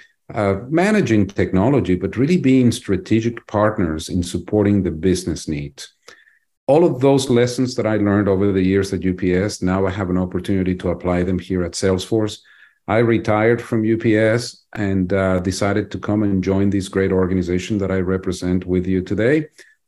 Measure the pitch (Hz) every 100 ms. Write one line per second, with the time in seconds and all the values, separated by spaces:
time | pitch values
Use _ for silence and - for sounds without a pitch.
0 | - _ - - 101 98 123 156 196 214
1 | 127 110 98 - 90 92 110 139 90 90
2 | 92 98 143 180 135 131 120 - - 92
3 | 92 110 113 117 - 104 107 107 87 78
4 | - 90 85 90 - 107 101 101 87 78
5 | 92 90 - 76 - 73 71 - - _
6 | - - _ _ _ _ - 147 170 127
7 | 139 135 131 120 120 131 127 123 107 107
8 | 101 101 101 95 101 95 95 98 95 92
9 | 92 90 90 90 104 - 92 92 98 92
10 | 92 92 90 90 90 98 92 90 92 82
11 | 90 90 90 92 - 92 85 - 98 92
12 | - 113 107 - _ _ - _ - 110
13 | 117 117 - 107 113 117 - 117 110 113
14 | 117 107 110 117 123 - _ - 101 98
15 | 90 98 95 92 90 90 101 101 101 -
16 | - 104 104 95 90 95 101 98 92 95
17 | 95 92 90 92 87 90 - 107 95 95
18 | 90 95 95 90 90 92 90 92 90 92
19 | 90 98 113 156 151 - - _